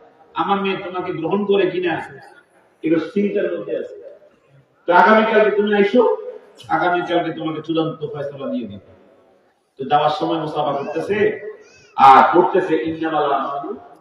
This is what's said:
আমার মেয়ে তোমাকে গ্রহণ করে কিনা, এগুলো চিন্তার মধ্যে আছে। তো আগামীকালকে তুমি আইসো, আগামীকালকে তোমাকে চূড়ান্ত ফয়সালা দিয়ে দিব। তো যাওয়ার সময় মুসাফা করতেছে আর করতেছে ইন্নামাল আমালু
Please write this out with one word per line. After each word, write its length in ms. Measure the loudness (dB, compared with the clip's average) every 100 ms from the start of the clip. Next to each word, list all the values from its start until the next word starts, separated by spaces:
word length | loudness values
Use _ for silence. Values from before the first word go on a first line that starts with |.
| -14 _ _
আমার 260 | -6 -2 -2
মেয়ে 160 | -2 -4
তোমাকে 360 | -6 -8 -6
গ্রহণ 320 | -6 -4 -2
করে 260 | 0 0 0
কিনা, 320 | -2 -4 -4 -8 -18 -20 -20 _ _ _ _
এগুলো 180 | -2 -2
চিন্তার 580 | -2 -2 -2 -2 -4 -6
মধ্যে 180 | -8 -8
আছে। 440 | -8 -14 -20 -20 _ _ _ _ _ _ 2
তো 60 |
আগামীকালকে 580 | 6 6 6 4 4 2
তুমি 240 | 2 2
আইসো, 420 | 2 4 4 4 0 -6 -16 -20 -18 -4
আগামীকালকে 640 | -2 0 -2 -2 -2 -2
তোমাকে 300 | -6 -6 -6
চূড়ান্ত 440 | -4 -2 -2 -6 -10
ফয়সালা 360 | -8 -10 -10 -8
দিয়ে 180 | -8 -8
দিব। 120 | -14 -20 -20 _ _ _ _ _ _ _ -14
তো 60 |
যাওয়ার 260 | -2 0 2
সময় 280 | 0 -2 -4
মুসাফা 340 | -4 -4 -2
করতেছে 680 | -4 -6 -6 -4 0 0 -2 -10 -16 -20 _ _ 4
আর 260 | 8 8 6
করতেছে 500 | 4 4 2 0 -2
ইন্নামাল 500 | -2 -4 -4 -2 0
আমালু 440 | -2 -4 -6 -10 -12 -16 -20